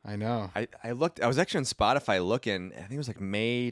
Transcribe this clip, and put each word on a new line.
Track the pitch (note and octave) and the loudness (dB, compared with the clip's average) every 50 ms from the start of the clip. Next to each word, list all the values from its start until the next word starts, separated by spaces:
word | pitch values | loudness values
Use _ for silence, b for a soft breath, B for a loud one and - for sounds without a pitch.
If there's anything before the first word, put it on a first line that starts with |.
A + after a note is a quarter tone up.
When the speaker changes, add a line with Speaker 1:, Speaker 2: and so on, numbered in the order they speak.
| - | -10
Speaker 1:
I | G#2 G#2 | -8 -6
know. | G#2 G#2+ A2+ A#2+ A2+ G#2 F2+ F2+ | -2 -2 0 0 -2 -2 -2 -2
Speaker 2:
I, | G#2 A#2+ - - - - | -4 -4 -4 -6 -10 -8
I | A2+ A#2+ | -6 -2
looked, | B2 D#3 F3 - - | 0 0 0 0 2
I | - | 2
was | A#2+ C3 | 2 4
actually | C#3 F#3 - - F3 | 4 2 2 0 -2
on | C3 | -2
Spotify | - - - G#2 G#2 C3 C#3 - - G#2 F#2 F2+ | -2 0 2 4 4 4 4 2 2 2 2 4
looking, | F#2 A2+ B2+ - A2+ G2+ F#2 F2+ F#2+ - | 2 0 0 0 0 -2 -2 -4 -8 -12
I | A#1 | -14
think | F2 G2 C3 | -12 -10 -8
it | |
was, | C#3+ D3 B2 | -8 -6 -6
like, | G#2+ - | -6 -6
May | G2 F#2+ G2 G#2 A2 A#2 A#2+ A#2+ B2 A#2+ | -4 -2 -2 0 0 0 0 0 -2 -2